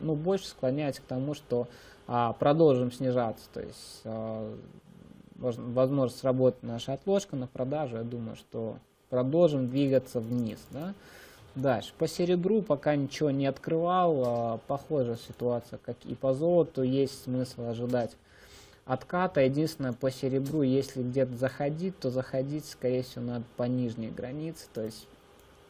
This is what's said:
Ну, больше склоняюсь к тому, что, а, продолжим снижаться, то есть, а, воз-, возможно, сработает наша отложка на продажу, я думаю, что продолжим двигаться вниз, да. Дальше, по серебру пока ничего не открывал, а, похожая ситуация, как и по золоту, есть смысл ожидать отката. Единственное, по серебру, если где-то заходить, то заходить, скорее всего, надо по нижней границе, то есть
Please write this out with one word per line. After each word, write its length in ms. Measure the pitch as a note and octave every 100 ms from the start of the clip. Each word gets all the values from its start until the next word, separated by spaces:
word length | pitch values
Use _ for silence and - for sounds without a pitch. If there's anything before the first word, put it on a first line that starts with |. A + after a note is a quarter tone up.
Ну, 140 | D#3
больше 340 | D3 E3 F#3+ -
склоняюсь 500 | - B2+ C#3 D3 -
к 60 |
тому, 300 | - B2+ C#3
что, 320 | D3 - A#2+ A#2+ - - - -
а, 260 | A#2+ A#2
продолжим 580 | - C#3+ D#3 D#3+ B2+ B2
снижаться, 520 | - C3 B2 A2+ - -
то 60 | -
есть, 400 | - - - -
а, 500 | A2+ A2 A2 A2 G#2+ A2+ - - - - - - - -
воз-, 200 | B2+ A#2
возможно, 600 | A#2 A#2+ C3 C#3 B2 -
сработает 460 | C3+ B2+ B2+ -
наша 320 | A#2 A#2 -
отложка 420 | C3+ - G3 - C#3
на 100 | B2
продажу, 500 | - B2+ D3 C#3 A2+
я 60 |
думаю, 340 | A#2 A#2+ A2+ G#2
что 400 | - A#2 A2+ - - _ _
продолжим 600 | B2+ B2+ D#3+ F3 C#3+ B2+
двигаться 520 | C3+ C#3 C3+ C3 B2
вниз, 380 | A2+ B2 A2+ - -
да. 240 | C3 F3 G3+ - - - - - C#3
Дальше, 360 | C3+ A2+ - -
по 80 | D#3+
серебру 560 | - F3 F3+ F#3 A3
пока 320 | F3+ C#3+ D3+
ничего 380 | D3 C3+ - D3+
не 140 | C#3 C#3
открывал, 760 | C3+ - D#3+ E3+ F#3 F3 D3
а, 360 | B2 A#2+ A#2 A2 -
похожая 480 | C#3+ - D3+ A#2+ A#2
ситуация, 640 | - - A#2+ A#2+ - A#2+
как 120 | - A#2+
и 100 | -
по 200 | B2+ C3+
золоту, 480 | C3+ E3+ F3 D#3+ -
есть 420 | B2+ C3+ C3 -
смысл 380 | - B2+ B2 -
ожидать 500 | A#2 A#2 B2 B2 A2+ - _ - - - - -
отката. 560 | - B2+ - F3+ F3+ D#3
Единственное, 520 | C3 C#3 D#3 - C3
по 200 | A#2+ C3+
серебру, 500 | - C3+ C3+ C3+ D#3
если 400 | C3+ C3 C3+ C3
где-то 340 | B2 B2+ B2+ A#2+
заходить, 600 | C3 - C#3+ D#3 F#3+ F#3
то 120 | C3
заходить, 560 | B2+ B2+ C3 C3+ D3+ -
скорее 360 | - B2 B2+
всего, 220 | B2+ B2
надо 200 | A#2+ A#2+ A2+ -
по 80 |
нижней 460 | B2 B2+ B2 A2+ A2
границе, 560 | - B2 D3 D#3+ D#3+ -
то 80 | A#2+
есть 280 | A2 - - - - - - -